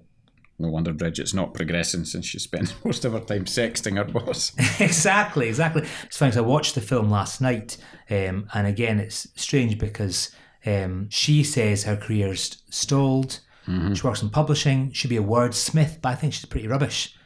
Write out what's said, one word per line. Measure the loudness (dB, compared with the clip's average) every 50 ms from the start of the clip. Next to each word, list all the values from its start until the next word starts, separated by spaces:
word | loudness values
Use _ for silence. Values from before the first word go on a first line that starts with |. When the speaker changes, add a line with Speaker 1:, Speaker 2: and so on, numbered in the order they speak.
| -20 _ _ _ _ _ _ _ _ _ _
Speaker 1:
No | -4 -4 -2
wonder | 0 0 0 -2 -2
Bridget's | -2 -2 -2 -2 -4 -4 -2 -2
not | -2 -2 -2 -4
progressing | -4 -4 -2 0 0 0 -2 -2 -4 -4
since | -6 -6 -8 -8
she | -8 -8 -8
spends | -8 -6 -4 -4 -4 -4 -4 -4
<laughs> | -4
most | -4 -2 -2 -2
of | -2
her | -2 -4
time | -4 -4 -4 -4 -4
sexting | -2 -2 -2 -2 -2 -2 -4 -4 -2 -2
her | -2 -2
boss. | -2 -2 -4 -4 -4 -4 -4 -4 -4 0 2 2
Speaker 2:
<laughs> | 2 2 2
Exactly, | 2 2 2 2 2 4 4 4 2 2 0 0 0 0
exactly. | 2 2 0 2 0 0 -2 -2 -6 -12 -14
It's | -10 -2
funny | 2 2 4
'cause | 4
I | 4
watched | 4 4 2 2 2 0 -2
the | -4
film | -2 0 0 2 4 4
last | 4 2 0 -2 -2 0
night, | 0 0 0 0 -4 -8 -12 -14 -16 -20 -20 -16 -6 -2
um, | -2 0 0 0 -2 -4 -6 -4 -2
and | 0 2
again, | 2 2 2 0 2 2 0
it's | 0 -2 -6 -10 -10 -10 _
strange | -10 -4 0 2 2 2 2 0
because, | 0 -2 -4 -2 -2 -2 -2 -2 -2 -4 -6 -10 -16 -20 _ _ _ -2
um, | 0 0 0 0 -2 -4 -4 -6 -4
she | -2 0 2 4 6 6 4
says | 4 2 2 4 4 2 2 0
her | 0 -2
career's | -2 -2 0 0 0 0 0 -2 -4 -6 -6 -8 -14 _ -10
stalled. | -6 -4 -2 2 2 4 4 4 2 2 0 -2 -6 -12 -14 _ _ _ -6
Speaker 1:
Mm-hmm. | -4 -2 0 0 0 0
Speaker 2:
She | 2 0
works | 0 0 0
in | -2 0
publishing, | 2 2 2 4 2 2 4 4 4 2 2 0 -2
should | -4 -2 0
be | 0
a | 0
wordsmith, | 2 2 4 4 2 2 0 -2 0 2 2 4 2 2 0 -2
but | -2 -2
I | -2
think | 0 -2 -2 -2
she's | -4 -8
pretty | -8 -6 -4 -2 -2
rubbish. | 0 0 0 0 -2 -4 -6 -6 -10 -16 _